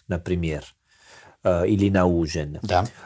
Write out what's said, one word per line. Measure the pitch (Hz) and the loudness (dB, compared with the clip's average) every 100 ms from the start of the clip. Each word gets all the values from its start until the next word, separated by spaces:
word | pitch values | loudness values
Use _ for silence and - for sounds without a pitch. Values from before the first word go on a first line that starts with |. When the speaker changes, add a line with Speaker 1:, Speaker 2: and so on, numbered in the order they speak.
| - | -8
Speaker 1:
например, | 87 87 90 82 76 - _ _ _ _ - - _ | -8 -4 -4 -4 -6 -10 _ _ _ _ -20 -20 _
э, | 101 87 90 | 0 2 2
или | 104 101 | 2 2
на | 98 90 | 4 2
ужин, | 85 80 82 73 76 | 2 0 -4 -6 -8
Speaker 2:
Да. | 101 90 107 - | 0 0 0 -6